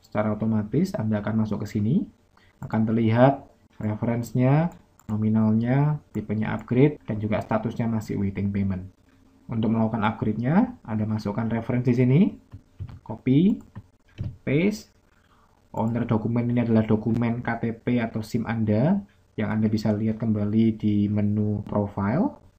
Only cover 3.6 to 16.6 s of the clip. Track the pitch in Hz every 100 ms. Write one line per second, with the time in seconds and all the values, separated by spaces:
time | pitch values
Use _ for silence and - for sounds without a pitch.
3.6 | _ _ 107 107 123 120 117 127 127 147
4.6 | 170 - _ _ - 107 107 110 110 110
5.6 | 117 135 147 147 _ 107 104 107 107 110
6.6 | - 123 147 147 - 107 107 107 - 110
7.6 | 113 104 113 113 107 101 98 95 98 98
8.6 | 98 92 92 _ _ _ _ _ - 113
9.6 | 110 113 110 113 104 110 110 107 123 170
10.6 | 247 - - 107 107 107 104 101 113 113
11.6 | - 123 123 123 127 139 226 - _ -
12.6 | _ _ - - - 110 - 135 185 269
13.6 | - - - _ _ - - - - 139
14.6 | 190 214 - _ _ _ _ _ _ _
15.6 | _ - 113 120 117 113 113 120 120 123